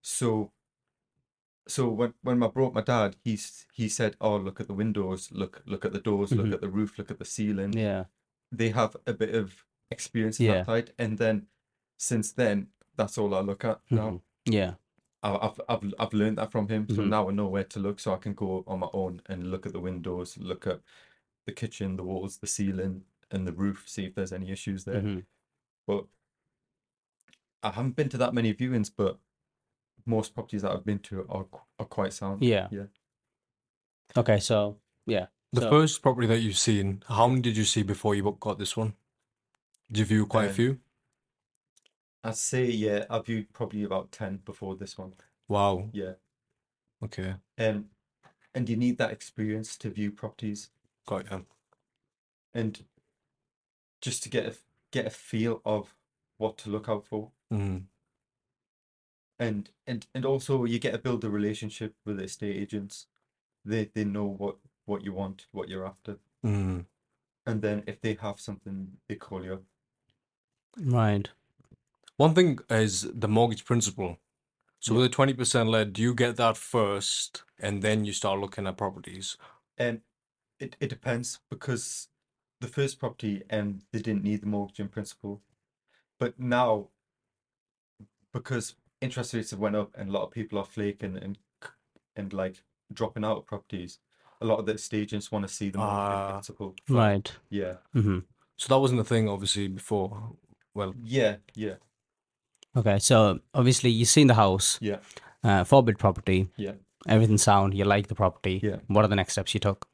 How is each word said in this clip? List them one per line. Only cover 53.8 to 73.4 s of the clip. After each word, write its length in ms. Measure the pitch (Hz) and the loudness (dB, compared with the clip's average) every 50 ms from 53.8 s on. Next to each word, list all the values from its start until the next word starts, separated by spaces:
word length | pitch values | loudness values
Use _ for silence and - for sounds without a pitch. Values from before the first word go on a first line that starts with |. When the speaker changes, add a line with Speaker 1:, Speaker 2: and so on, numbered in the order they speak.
| _ _ _ _ | _ _ _ _
Speaker 1:
just 220 | - 131 123 - - | -8 -6 -6 -6 -8
to 60 | 120 | -4
get 160 | - 120 107 | -4 -4 -4
a, 100 | 113 110 - _ _ _ _ _ _ | -4 -8 -10 _ _ _ _ _ _
get 140 | - 127 110 | -6 -4 -4
a 40 | 110 | -4
feel 520 | - - - - - 113 110 117 113 - _ | -8 -10 -14 -6 -2 -2 0 0 -2 -2 _
of 300 | 107 107 107 101 - _ _ _ _ _ _ _ _ _ _ | -2 -2 -2 -4 -8 _ _ _ _ _ _ _ _ _ _
what 200 | 110 107 - - | -4 -4 -4 -6
to 100 | - 104 | -10 -6
look 200 | 101 107 104 - | -6 -6 -2 -4
out 160 | 113 104 104 | -4 -4 -4
for. 260 | _ - 107 107 127 _ _ _ _ 117 | _ -8 -8 -8 -8 _ _ _ _ -4
Speaker 3:
Mm-hmm. 240 | 107 98 98 92 90 92 95 _ _ _ _ _ _ _ _ _ _ _ _ _ _ _ _ _ _ _ _ _ _ _ _ _ _ _ _ _ _ | -4 -2 -2 -4 -6 -8 -14 _ _ _ _ _ _ _ _ _ _ _ _ _ _ _ _ _ _ _ _ _ _ _ _ _ _ _ _ _ _
Speaker 1:
And, 300 | 120 117 107 101 101 - _ _ _ | -4 -2 -2 -4 -6 -8 _ _ _
and, 200 | - 123 110 - _ _ | -10 -10 -10 -10 _ _
and 120 | 131 127 | -4 -2
also 400 | 135 139 139 131 - 139 135 120 | 0 0 0 0 0 0 0 2
you 140 | 117 117 117 | 0 -2 -2
get 140 | - 127 120 | -2 -2 -4
to 40 | 123 | -2
build 260 | - 131 120 120 117 | -2 -2 -2 -2 -2
a 60 | 110 | -2
relationship 640 | 101 104 104 104 107 - - 107 - - 113 110 - _ _ | -2 0 0 -2 -2 -4 -8 -10 -10 -8 -10 -10 -10 _ _
with 140 | 107 104 98 | -8 -8 -6
estate 360 | 95 95 - - - 104 98 98 | -8 -10 -10 -8 -6 -6 -6 -6
agents. 480 | 101 - - 107 98 98 - - - _ _ _ _ _ _ _ _ _ _ _ _ | -6 -6 -6 -8 -8 -8 -14 -18 -20 _ _ _ _ _ _ _ _ _ _ _ _
They, 220 | 101 107 113 107 104 _ | -4 -2 -2 -2 -4 _
they 100 | 110 107 | -4 -2
know 220 | 104 98 104 104 | -2 -2 -2 -4
what, 320 | 101 98 95 101 98 - _ _ _ _ _ _ | -4 -4 -4 -6 -6 -6 _ _ _ _ _ _
what 180 | - 101 98 98 | -6 -6 -6 -6
you 100 | 98 92 | -8 -6
want, 320 | 92 98 95 98 95 - _ | -6 -6 -6 -8 -14 -18 _
what 180 | - 101 90 92 | -10 -10 -10 -8
you're 160 | 92 95 92 | -8 -10 -10
after. 280 | 95 95 _ _ - 104 101 _ _ _ _ - | -10 -12 _ _ -14 -14 -14 _ _ _ _ -2
Speaker 3:
Mm-hmm. 340 | 110 104 101 98 92 92 90 87 _ _ _ _ _ _ _ _ _ _ _ _ | -2 0 0 0 -2 -2 -4 -6 _ _ _ _ _ _ _ _ _ _ _ _
Speaker 1:
And 160 | - 113 107 | -4 -4 -2
then 220 | 214 104 104 104 101 | 0 0 -2 -2 -4
if 160 | - 104 - | -8 -12 -6
they 160 | - 113 107 - | -4 -4 -4 -4
have 180 | 117 104 101 - | -6 -8 -8 -8
something, 540 | - - 101 95 _ 101 98 95 95 92 - - _ _ | -10 -12 -12 -12 _ -12 -10 -10 -10 -12 -14 -20 _ _
they 80 | 107 | -12
call 280 | - - - 98 92 92 | -12 -10 -12 -12 -10 -8
you. 180 | 92 95 95 92 _ _ _ _ _ _ _ _ _ _ _ _ _ _ _ _ _ _ _ _ _ _ 247 | -8 -10 -10 -12 _ _ _ _ _ _ _ _ _ _ _ _ _ _ _ _ _ _ _ _ _ _ -6
Speaker 2:
Right. 520 | 175 135 123 120 113 107 104 101 98 - - _ _ _ _ _ _ _ - _ _ _ _ _ _ - _ _ | -2 2 2 4 4 4 4 2 0 -4 -10 _ _ _ _ _ _ _ -20 _ _ _ _ _ _ -20 _ _
Speaker 3:
One 160 | 139 160 160 | 6 6 8
thing 260 | 180 185 170 135 - - _ | 6 6 6 4 0 -2 _
is 380 | 117 110 110 107 92 95 104 - - | 2 4 4 4 2 -2 -6 -6 -6
the 140 | 117 110 104 | -4 0 2
mortgage 360 | 107 113 | 6 6